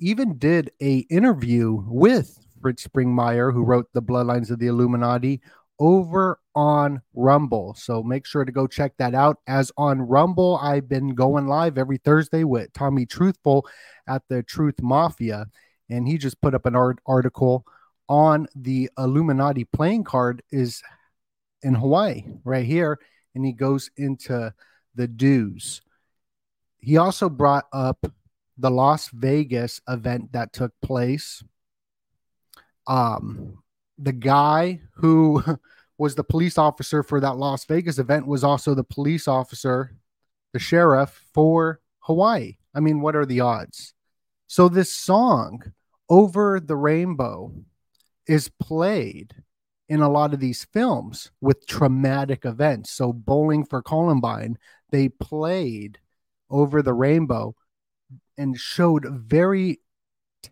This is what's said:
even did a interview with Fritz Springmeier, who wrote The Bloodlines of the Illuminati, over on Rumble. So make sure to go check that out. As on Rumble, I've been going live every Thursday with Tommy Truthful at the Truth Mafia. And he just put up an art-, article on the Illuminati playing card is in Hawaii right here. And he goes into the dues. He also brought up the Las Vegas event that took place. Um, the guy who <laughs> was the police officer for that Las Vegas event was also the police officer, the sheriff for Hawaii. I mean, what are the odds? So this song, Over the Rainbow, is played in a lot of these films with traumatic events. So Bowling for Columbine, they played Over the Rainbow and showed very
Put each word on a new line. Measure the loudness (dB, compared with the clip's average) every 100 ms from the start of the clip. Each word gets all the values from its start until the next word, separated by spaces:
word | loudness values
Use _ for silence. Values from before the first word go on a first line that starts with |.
even | -4 0 -2 0
did | 2 2 0 -4
a | 0 0 0
interview | 2 2 2 0 2 2 -2 -4
with | 4 4 4 -2 -10 _ _
Fritz | -4 -4
Springmeier, | -4 -2 0 2 2 2 2
who | 0
wrote | 2 2 2
The | -6
Bloodlines | -2 -2 0 -2 -2
of | -4
the | -2
Illuminati, | 2 2 2 0 0 -2 -4 _ _ _ 0
over | 4 4 2 0 0 -2 _ 0
on | 2 2 0 -4 _
Rumble. | 0 4 4 2 -4 -4
So | -12 -6 -6
make | -4 -6 -4
sure | -4
to | -4
go | -2 -4
check | -2 -6 -2
that | -2
out. | 2 2 2 -2
As | -2 -2 -2
on | -2 -2
Rumble, | 2 4 4 2 2 2
I've | 0 -2 -2
been | -4 -2
going | 0 2 2 0
live | 0 0 -2
every | -4 -2
Thursday | 4 4 4 0
with | 0 -2 -4
Tommy | -4 -2 0 -2
Truthful | 0 0 0 2 2 2 -16 -20 -20 -8
at | -8 -4
the | -6
Truth | -6 -2 -2 -2
Mafia. | 0 2 0 -2 -8 -6 -10 _ _ _ -8
And | -4 -2
he | -2
just | -4 -2
put | -2
up | 0
an | 0
art-, | 2 2 0 0
article | 0 0 0 0 0 -4 _ _ _ 0
on | 4 4 4 0 -10
the | -4 -2 -4 -2
Illuminati | 0 0 2 2 0 -2
playing | -4 -2 0 -2
card | -2 0 0 -4 -6
is | -4 -4 -6 -18 _ _ _ _ _ _ _
in | -2
Hawaii | 0 2 2 0 -4 -12 -14
right | -6 -4 -2
here. | 0 -2 -4 _ _ _
And | -6 -6
he |
goes | -2 -2 -2 -4 -8
into | -8 -8 -6 -6 -6 -12 _ _ _ -8
the | -6
dues. | 0 2 2 0 -8 -14 -16 _ _ _ _ _ _ _ _ _ _
He | 2 4
also | 4 0 -4
brought | 2 2 2 -2
up | -4 -4 -4 -8 _ _ _ _ -4
the | -2
Las | 2 2 2 -4
Vegas | -6 -2 0 0 -4 -6 -10 -10
event | -8 -4 -6 -6
that | -8 -8
took | -6 -8 -6
place. | -6 -2 -2 -4 -8 -18 -20 _ _ _ _ _ _ _ _ _ _ _ _ _ -4
Um, | 0 0 -2 -10 -12 -14 -18 _ _ _ -8
the | -6
guy | -4 2 4 4 2 -2 -6 -14
who | -2 2 4 4 2 -2 -6 _
<laughs> | _ _ -6
was | -4 -4
the |
police | -4 -2 0 2
officer | 2 0 -4 -4
for | 0 0
that | -2 -2
Las | -4 -6
Vegas | -4 -4 -2 -4
event | 0 -2 0
was | 0
also | 0 0 0
the | -2
police | -2 -4 -2 -2 0
officer, | -2 -2 -6 -4 -4 -4 -14 _ _ _ _ _
the | -10
sheriff | 0 4 6 4 2 _ _
for | 2 4 4 0 -6 _ _
Hawaii. | -4 2 2 0 -6 -14 _
I | -2
mean, | 0 0
what | 0
are | -2 0
the | 0
odds? | 0 -2 -6 -16 -20 _ _ _ _ _ _
So | 4 4
this | 4 -2
song, | -4 0 2 4 2 -2 -10 -18 -20 _ _ 4
Over | 6 6 2 0 -2
the | -4 -2
Rainbow, | 0 0 -2 -4 -6 -6 -14 -18 -20 _ _ _ _ _ 0
is | 0 0
played | -10 -6 -2 -2 -2 -6 -12 -20 -20 _ _ _ _ -4
in | 0
a | 2
lot | 2 0
of | -2
these | -4 -6 -6
films | -2 -2 -2 -6 -16 -20 -4
with | 0 0 -2
traumatic | 0 2 2 0 -2 -4 -4
events. | -6 0 0 0 -8
So | -6 -4
Bowling | -4 0 2 2 0
for | -2 -8
Columbine, | -4 0 2 2 0 -6 -8 -10 _ _ -4
they | 0 0
played | -2 -10 -6 -4 -4 -4 -8 -12 -18 _ _ _ _ -4
Over | 0 2 2
the | 2
Rainbow | 2 2 2 2 -4 -6 -12 _ _ _ _ _ -20 _ -8
and | -6 -6
showed | -8 0 2 2 -2
very | -12 0 2 2 0 -2 -4 _ _ _ _ _ _ -20